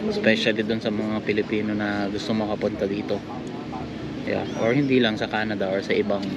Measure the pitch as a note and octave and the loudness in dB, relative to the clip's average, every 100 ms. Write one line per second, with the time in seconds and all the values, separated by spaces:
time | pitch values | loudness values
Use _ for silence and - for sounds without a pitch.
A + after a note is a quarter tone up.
0 | G#3+ G#3+ A2+ A2 - G#2+ G#2+ A2+ A#2 G#2+ | -2 0 2 4 2 2 0 0 0 0
1 | G#2+ G#2+ G#2 G#2 G#2 G#2+ G#2+ G#2 G#2 G#2 | 0 -2 0 0 0 0 0 0 -2 -2
2 | G2+ G2+ - A2 G#2 G#2 G2+ G#2 G2+ G2+ | -2 -2 -2 0 0 0 0 0 0 0
3 | G2+ G2+ - - - - - - - - | -2 -4 -4 -8 -8 -8 -8 -8 -8 -8
4 | - - - - G2+ - A2+ B2+ C#3+ C3 | -8 -6 -2 -2 -2 0 2 4 6 6
5 | A#2 G#2+ G#2+ A2 G#2+ G#2+ G2 G2 - G2 | 4 2 0 0 0 0 0 0 2 2
6 | G#2 G2+ G2 | 2 0 0